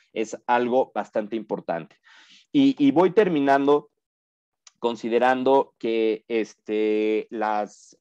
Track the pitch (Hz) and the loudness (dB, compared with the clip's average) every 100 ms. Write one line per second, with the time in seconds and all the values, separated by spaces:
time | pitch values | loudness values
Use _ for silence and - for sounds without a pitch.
0 | _ - 110 - - 123 123 127 120 - | _ -8 -8 -8 -2 -2 0 0 -2 -4
1 | 101 117 104 110 104 101 - 82 78 _ | -8 -6 -6 -8 -8 -8 -6 -8 -10 _
2 | _ - _ _ _ 147 139 131 143 135 | _ -20 _ _ _ 2 2 4 2 4
3 | 185 180 196 156 139 139 139 147 147 _ | 2 2 2 2 2 2 2 0 -2 _
4 | _ _ _ _ _ _ _ _ 117 117 | _ _ _ _ _ _ _ _ -6 -6
5 | 117 117 123 131 127 135 - _ 120 113 | -2 2 2 2 2 2 2 _ -4 0
6 | 110 107 - 117 104 - - 107 107 107 | 0 -2 -4 -4 -4 -10 -6 -2 0 0
7 | 107 107 - 117 107 107 104 - - _ | 0 -2 -4 -6 -4 -4 -6 -12 -20 _